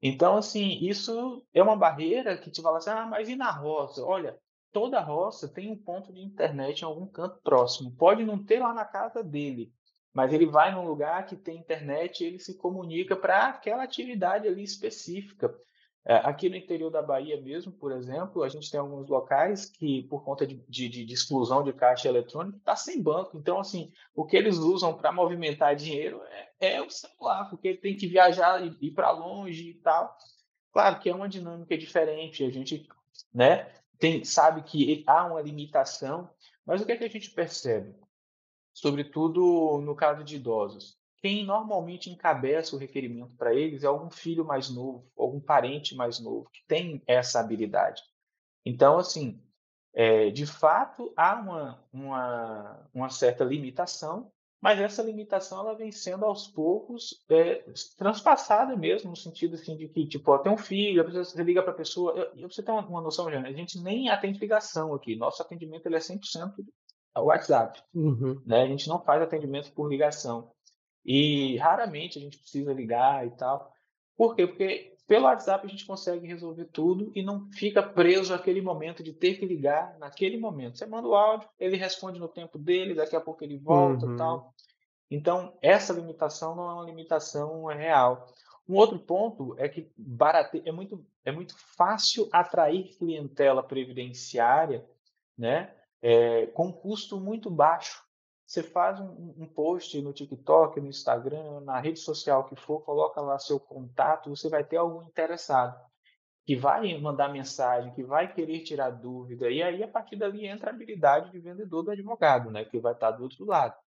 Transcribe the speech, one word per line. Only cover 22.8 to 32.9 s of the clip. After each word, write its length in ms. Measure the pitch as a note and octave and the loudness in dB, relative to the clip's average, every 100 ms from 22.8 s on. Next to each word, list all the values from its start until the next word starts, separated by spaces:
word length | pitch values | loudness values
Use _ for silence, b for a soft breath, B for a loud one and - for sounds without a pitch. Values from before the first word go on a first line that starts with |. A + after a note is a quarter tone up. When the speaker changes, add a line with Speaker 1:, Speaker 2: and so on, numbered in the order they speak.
| - F4+ | -2 -2
Speaker 1:
banco. 360 | D#3+ D#3 F#3+ D#3 | 0 0 -4 -6
Então, 200 | D3 F3+ | -2 -2
assim, 320 | G3 F#3 D3+ b b | -4 -8 -10 b b
o 100 | - D#3 | -8 2
que 100 | F#3+ | 4
eles 220 | G#3 F3+ | 4 4
usam 360 | D#3+ F#3 F3 E3 | 2 2 0 0
pra 140 | D3+ | -2
movimentar 640 | F3 F3 F3 D#3+ D3 D3+ | 2 2 2 -4 2 2
dinheiro 460 | D3 D3+ D3 D3+ - - G2 - _ | 2 -2 -6 -6 -8 -14 -16 -18 _
é, 140 | F#3+ B3 | 0 0
é 60 | |
o 80 | - | -6
celular, 580 | - - _ - F#3+ G3+ | -10 -16 _ -2 -2 -4
porque 260 | F#3 F#3+ | -6 -4
tem 220 | F#3 G3 G3 | -4 -4 -4
que 100 | F#3 | 0
viajar 560 | F3+ F3+ F3 F3 F#3 | 6 6 8 2 2
e 120 | F3 D#3+ | -2 -6
ir 80 | C#3+ | -8
pra 180 | - - | 0 0
longe 600 | D#3 E3+ G3 G3 E3 E3+ | 0 -4 -10 -10 -10 -12
e 40 | |
tal. 400 | E3+ - D#3+ - - b b b _ _ | -4 0 0 0 -10 b b b _ _
Claro 280 | - G#3 F3 | 4 4 4
que 80 | - | -2
é 40 | |
uma 140 | F3 G3 | -4 -6
dinâmica 480 | F#3+ F3 E3+ E3+ E3 | -8 -10 -12 -4 -6
diferente, 680 | D#3 F3 D#3 D#3 D#3+ - | -2 0 2 0 -8 -4
a 60 | C3+ | -4
gente, 360 | C3 C3+ D3+ - | -4 -8 -8 -10